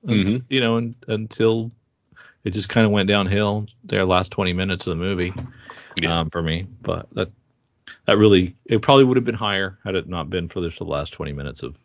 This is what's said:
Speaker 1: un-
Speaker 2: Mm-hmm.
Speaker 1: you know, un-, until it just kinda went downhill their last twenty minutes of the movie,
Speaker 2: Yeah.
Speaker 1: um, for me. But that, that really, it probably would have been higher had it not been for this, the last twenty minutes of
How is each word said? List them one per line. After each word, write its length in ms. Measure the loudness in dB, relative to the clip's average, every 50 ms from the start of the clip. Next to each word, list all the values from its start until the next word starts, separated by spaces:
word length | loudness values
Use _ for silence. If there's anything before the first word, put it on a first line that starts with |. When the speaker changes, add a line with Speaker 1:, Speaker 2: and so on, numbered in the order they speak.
| _ 0
Speaker 1:
un- 60 | 0
Speaker 2:
Mm-hmm. 220 | 2 2 2 0 -2 -4 _
Speaker 1:
you 120 | -2 0
know, 160 | 2 2 0 0
un-, 180 | -2 -4 -8 _ -8
until 640 | -6 -6 -4 -4 -8 -2 2 2 2 2 2 -2 -6 -10 _ _ _ _ _ _ _ _ -20 -20 -20 _ _ _
it 80 | -6
just 180 | -4 -4 -6 -2
kinda 200 | 2 4 4 4
went 180 | 4 2 2 4
downhill 580 | 2 2 2 2 0 2 2 0 0 -2 -4 -8 _ _ _
their 200 | -4 -2 0 2
last 280 | 4 4 2 2 0 -4
twenty 200 | -2 -2 -2 0
minutes 360 | -2 -2 -2 -2 -4 -4 -4
of 100 | -4 -2
the 60 | -2
movie, 280 | -2 -2 -2 -2 -4 -4 -8 -12 -12 -14 -20 -20 -20 -20 -20 -20 -12 -8
Speaker 2:
Yeah. 220 | -4 -2 0 0 0
Speaker 1:
um, 100 | -2 -2
for 120 | -4 -4 -2
me. 240 | -2 -2 -4 -6 -10 -14 -14 -8
But 240 | -6 -6 -6 -6 -10 -6
that, 160 | -6 -6 -6 -6 _ _ _ _ _ _ _ _ _ _ -20 -20 _ _
that 120 | 0 4 6
really, 380 | 6 8 8 6 4 2 -4 _ _
it 180 | -2 -2 -2 2
probably 220 | 4 6 6 6
would 120 | 6 4 2
have 60 | 0
been 120 | -2 -4
higher 420 | -4 -2 -2 -2 -2 -4 -6 -8 _ _
had 100 | -4 -4
it 140 | -4 -4 -4
not 220 | -6 -6 -6 -4
been 180 | -4 -4 -6 -4
for 120 | -6 -6
this, 180 | -6 -6 -6 -8
the 60 | -8
last 280 | -6 -6 -6 -6 -6 -8
twenty 200 | -10 -10 -10 -8
minutes 300 | -8 -10 -10 -10 -10 -12
of 140 | -12 -12 _ _